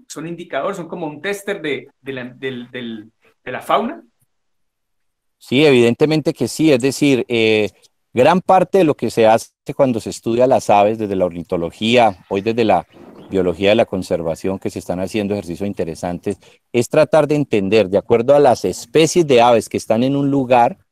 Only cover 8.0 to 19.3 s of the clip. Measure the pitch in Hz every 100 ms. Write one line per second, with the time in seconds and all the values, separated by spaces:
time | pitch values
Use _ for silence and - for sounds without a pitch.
8 | _ 117 135 180 - 185 180 196 160 -
9 | 113 - 110 110 - _ - 139 135 113
10 | 98 - 120 117 127 117 - 104 104 110
11 | 104 95 90 87 82 90 82 - 110 123
12 | 110 87 - 98 107 117 107 90 - -
13 | - - - 95 90 85 98 117 110 95
14 | 90 87 82 80 95 95 104 101 - 90
15 | 95 110 98 101 87 82 101 98 82 78
16 | 90 87 104 95 _ _ _ 120 120 151
17 | 151 160 143 147 139 107 95 110 95 95
18 | - 101 120 143 139 110 92 - - 151
19 | 160 180 151